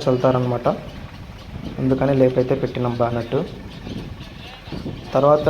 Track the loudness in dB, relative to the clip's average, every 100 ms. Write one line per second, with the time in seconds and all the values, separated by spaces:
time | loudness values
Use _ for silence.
0 | 4 4 4 4 2 0 0 -2 -6 -12
1 | -14 -14 -16 -16 -14 -12 -10 -2 0 2
2 | 2 4 4 4 2 2 0 -2 -2 2
3 | 0 0 -2 -2 -2 -8 -14 -12 -10 -10
4 | -10 -12 -14 -14 -16 -16 -12 -8 -8 -10
5 | -2 4 6 6